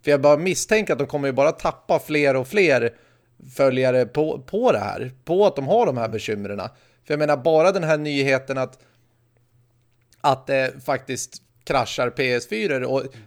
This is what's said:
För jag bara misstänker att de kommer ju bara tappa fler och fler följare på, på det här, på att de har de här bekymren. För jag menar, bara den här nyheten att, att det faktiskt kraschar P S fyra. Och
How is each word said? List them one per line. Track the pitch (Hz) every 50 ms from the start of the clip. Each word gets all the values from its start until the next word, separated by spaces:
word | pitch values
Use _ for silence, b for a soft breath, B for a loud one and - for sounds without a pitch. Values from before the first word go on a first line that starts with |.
| _
För | 147
jag | 147 143
bara | 135 147 147
misstänker | 147 170 190 165 - - - 214 220 208 -
att | 156 120
de | 143
kommer | 131 - 147 139 139
ju |
bara | 127 127 139 156
tappa | 156 - - 165 - - _ - 180 151
fler | - - 151 147 147 139 131
och | 131 127 131
fler | - 208 190 160 135 120 117 117 b b b b b b b b b b - - -
följare | - 139 135 127 131 127 131 123 127 123
på, | 120 - 147 156 156 - 139
på | 131 - - 208 247 240
det | 160 104
här, | 101 101 95 92 120 127 127 _ _
på | - 170 190 208
att | 190 -
de | 160 135
har | 135 190 233 240
de | 180 131
här | 120 117 107
bekymren. | 104 107 - - 110 101 101 98 101 101 92 113 b b b b b b b
För | - 156
jag | 151
menar, | 151 147 147
bara | 139 123 165 160 156 160 185
den | 190 196 165
här | 156 156 151
nyheten | 151 151 143 139 135 139 135 131 131 - 135 135
att, | 131 127 - b b b b b b b b b _ _ _ _ _ _ _ _ _ _ _ _ _ _ _ _ _ _ _ _
att | - 147 131 131 -
det | - 139 135 131 127 - 135 -
faktiskt | - 139 127 131 - 131 120 - - - - _ _ _ _ _
kraschar | - 156 131 120 - - - 127 120
P | 120 - 135 127
S | 123 120 - -
fyra. | 214 220 214 180 143 131 127 123
Och | 131 135 - 135 B B B